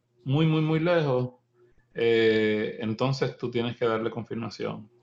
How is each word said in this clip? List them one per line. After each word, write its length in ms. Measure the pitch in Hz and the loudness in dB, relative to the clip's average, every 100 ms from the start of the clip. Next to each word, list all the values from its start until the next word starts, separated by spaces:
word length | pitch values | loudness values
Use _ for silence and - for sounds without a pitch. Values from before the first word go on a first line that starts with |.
| _ _ | _ _
muy, 220 | 135 143 160 | -2 2 2
muy, 160 | 156 | 2
muy 180 | 156 160 | 2 0
lejos, 520 | 165 170 147 127 123 - _ _ _ _ _ | 2 2 2 0 -2 -6 _ _ _ _ _
eh, 840 | - 117 113 113 110 107 107 110 - | -2 2 4 4 4 2 0 -2 -4
entonces 580 | 113 110 131 135 127 - | -4 -2 -2 0 -2 -4
tú 120 | 120 | -6
tienes 260 | 120 117 117 | -4 -4 -2
que 80 | 117 | -2
darle 240 | 110 113 | 0 -2
confirmación. 800 | 117 104 113 110 - 110 110 110 _ | -6 -8 -8 -8 -8 -8 -8 -14 _